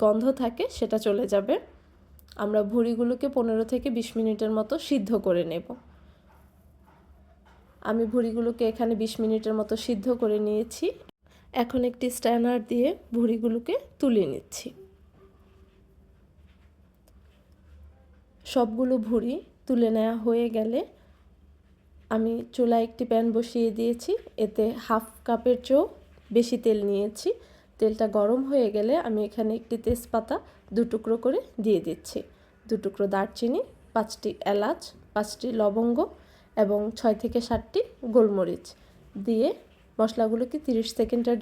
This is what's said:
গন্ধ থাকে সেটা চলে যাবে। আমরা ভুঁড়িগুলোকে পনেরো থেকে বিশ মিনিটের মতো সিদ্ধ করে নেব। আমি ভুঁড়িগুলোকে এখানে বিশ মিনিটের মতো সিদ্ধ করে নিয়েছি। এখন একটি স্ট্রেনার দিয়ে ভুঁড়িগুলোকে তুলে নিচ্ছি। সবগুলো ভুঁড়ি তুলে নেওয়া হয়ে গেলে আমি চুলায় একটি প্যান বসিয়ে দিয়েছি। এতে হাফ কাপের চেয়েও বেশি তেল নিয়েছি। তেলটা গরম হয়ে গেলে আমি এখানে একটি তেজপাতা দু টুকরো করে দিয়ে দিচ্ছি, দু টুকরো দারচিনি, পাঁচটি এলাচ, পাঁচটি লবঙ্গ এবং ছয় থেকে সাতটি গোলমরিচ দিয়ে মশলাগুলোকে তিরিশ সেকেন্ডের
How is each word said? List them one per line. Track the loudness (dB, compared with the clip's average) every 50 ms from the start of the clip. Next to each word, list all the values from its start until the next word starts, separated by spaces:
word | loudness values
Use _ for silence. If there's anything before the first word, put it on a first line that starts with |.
| 2
গন্ধ | 4 4 4 2 0 0 0
থাকে | 0 -4 -2 -2 -6 -4 -4 -4
সেটা | -4 -2 -2 -2 0
চলে | 0 0 0 0 0 0
যাবে। | 0 2 2 -2 -2 -4 -8 -20 -20 _ _ _ _ -20 -20 -20 -20 -20 -18 -10 -6 -4
আমরা | 0 2 0 0 2
ভুঁড়িগুলোকে | 2 2 2 2 2 0 0 0 0 0 -2 -2 0 0
পনেরো | 0 2 2 0 0 0
থেকে | -2 -2 -2 0 -2 -2
বিশ | -2 -4 -2 0
মিনিটের | 0 0 0 0 0 0 0 0
মতো | 0 -2 -2 -4 -2 0
সিদ্ধ | 0 0 0 0 0 0 2
করে | 2 2 2 2 0
নেব। | -2 -6 -8 -10 -16 -16 -18 -20 -20 -20 -20 -20 -20 _ _ _ -20 -20 -20 -20 _ _ _ -20 -20 _ _ -20 -20 _ _ -20 -20 -20 -20 -20 -20 _ _ -20 -20 -20 -20 _ -20 -12 -6 -2
আমি | 0 0 0 0
ভুঁড়িগুলোকে | 0 0 0 0 0 -2 -2 -2 0 0 0 -2
এখানে | 0 0 0 0 0 0
বিশ | -2 -4 -2 -2
মিনিটের | 0 0 0 0 0 0 -2 -2
মতো | -2 -2 -4 -4 -2
সিদ্ধ | -2 -2 -2 0 -2 0 0
করে | 2 0 2 2 0 0
নিয়েছি। | 0 0 -2 -4 -6 -4 -4 -4 -4 -6 -12 -20 -20 _ _ _ _ _ _ -8 -2 -2 -2
এখন | 0 0 0 0 0
একটি | -2 -2 -4 -4 -2
স্ট্রেনার | 0 0 2 2 2 2 2 0 0 -2 -2
দিয়ে | 0 2 2 2 0 -2 -8 -6 -2
ভুঁড়িগুলোকে | 0 2 2 0 0 0 0 0 -2 -2 -2 -4 -4 -4 -6 -8 -2
তুলে | 0 2 4 4 2 0
নিচ্ছি। | -2 -8 -10 -12 -14 -14 -14 -14 -16 -18 -20 -20 -20 -20 -20 -20 _ -20 -20 -20 _ _ -20 _ _ -20 -20 _ _ _ _ _ _ _ -20 _ -20 _ _ _ _ _ -20 -20 -20 _ _ -20 _ _ -20 _ _ _ _ _ -20 -20 -20 -20 _ _ _ _ -20 _ -20 -20 -20 -20 -20 -20 -20 -20 -20 -20 -20 -20 _ _ _ _ -10
সবগুলো | -4 0 0 0 0 0 -2 0 0 0 0 0 0
ভুঁড়ি | 0 0 0 -2 -6 -6 -8 -14 -20 _ _ -2
তুলে | 2 2 2 2 2 2
নেওয়া | 0 0 -2 -2 0
হয়ে | 0 2 2 0 0 0 -2
গেলে | -2 0 -2 -2 -4 -6 -10 _ _ -20 -20 _ _ _ _ _ _ -20 -20 _ _ _ _ _ _ _ _ -18 -8 -4 -2
আমি | 0 0 0 -2 -4 -6 -8 -2
চুলায় | 0 2 4 4 4 2 0
একটি | -2 -6 -2 0
প্যান | 2 2 2 2 2
বসিয়ে | 0 0 -2 0 0 0 0 0 0
দিয়েছি। | -2 -2 -2 -2 -2 -4 -4 -4 -4 -8 _ -4 -4
এতে | -2 0 0 0 0 0 -4 -4
হাফ | -2 -2 -2 -2 -4 -16 -12 -4 -2
কাপের | -2 0 2 2 2 2 2
চেয়েও | 4 4 4 4 2 -2 -12 -20 -20 -20 -20 -8 0 2
বেশি | 2 2 2 0 0 2
তেল | 2 2 2 2 0
নিয়েছি। | 0 0 0 -2 -4 -4 -2 -2 -4 -4 -6 -20 -20 -20 -20 _ _ 0
তেলটা | 0 0 2 2 0 0 2 2
গরম | 2 2 2 0 0 2
হয়ে | 2 2 2 2 2
গেলে | 0 0 2 2 2 0 0
আমি | -2 -2 -2 -4
এখানে | -4 -4 -2 -2 -2 -4
একটি | -4 -6 -6 -4 0
তেজপাতা | -2 -2 -2 -2 -4 -2 -2 -2 -2 -4 -6 -6 -10 -20 -20 -14 -6 0
দু | 0 0 0
টুকরো | 0 -4 -2 0 -2 0 2
করে | 0 0 0 -2 -6 -8 -4 0
দিয়ে | 2 2 2 2 -2
দিচ্ছি, | -8 -8 -10 -10 -10 -10 -10 -12 -18 -20 -20 _ _ _ -8
দু | -4 -4 -2 -2
টুকরো | -4 -2 -2 -2 0 0
দারচিনি, | 0 -2 -2 -4 -4 -2 -2 0 -2 -4 -6 -10 -20 -14 -6 -2
পাঁচটি | -2 -2 -2 -6 -6 -6 -6 -6 -4 -2 0 0
এলাচ, | 0 0 0 -2 -4 -6 -18 -18 -20 -16 -8 -4
পাঁচটি | -4 -4 -4 -6 -8 -6 -4 0 2
লবঙ্গ | 2 2 2 2 2 2 2 2 0 -2 -4 -14 -20 -20 -20 -20 -20 _ 0 0
এবং | 2 2 2 0 0 -2 -4 0
ছয় | 2 2 2 2
থেকে | 0 -2 -2 -2 -2 0
সাতটি | -2 -4 -4 -2 -2 -2 -2 -2 -6 -12 -4 2 6
গোলমরিচ | 6 6 6 4 2 0 -2 -2 -6 -10 -16 -20 -20 -20 -20 -20 -20 -20 -16 -12 -8 -2
দিয়ে | 0 2 2 2 2 0 -2 -10 -20 -20 _ -20 _ _ 0
মশলাগুলোকে | 0 0 2 2 0 2 2 0 -2 -2 -4 -6 -2
তিরিশ | 0 0 0 0 -2 -2 -2
সেকেন্ডের | -2 0 0 0 0 2 0 0